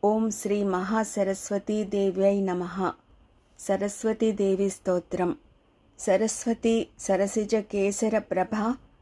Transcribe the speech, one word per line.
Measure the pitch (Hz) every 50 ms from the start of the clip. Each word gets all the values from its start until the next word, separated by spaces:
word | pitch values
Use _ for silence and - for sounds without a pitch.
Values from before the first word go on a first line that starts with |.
| -
ఓం | 208 214 220 220 220
శ్రీ | 214 - - 196 202 208 202
మహాసరస్వతీ | 196 185 180 185 190 220 220 220 214 - 214 196 190 196 190 - - 208 196 196 - 214 214 214
దేవ్యై | 190 202 202 196 196 180 185 190 196 202 202
నమః. | 196 190 180 180 180 175 170 190 190 165 - - _ _ - _ - _ _ _ _ _ _ _
సరస్వతీ | - - 196 190 196 202 202 - - 220 220 - 226 220
దేవి | 208 202 202 196 190 185 202 196
స్తోత్రం. | 190 - _ - 180 180 175 _ - 180 180 175 - - _ _ _ _ _ _ _ _ _ _ _ -
సరస్వతి | - - 190 190 220 220 - - - 240 226 220 - 226 226 226 - - - -
సరసిజ | - - 196 185 202 202 - 220 214 202 -
కేసర | 220 208 - - 202 196 202 202 - - 220 214 214
ప్రభా, | 202 - - 185 180 - - 214 208 226 254 - - - _ _